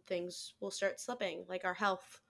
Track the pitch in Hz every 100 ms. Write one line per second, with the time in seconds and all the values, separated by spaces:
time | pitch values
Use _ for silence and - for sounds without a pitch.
0 | - 180 180 175 - - 202 - 196 -
1 | - 247 202 165 180 185 185 180 208 185
2 | - - _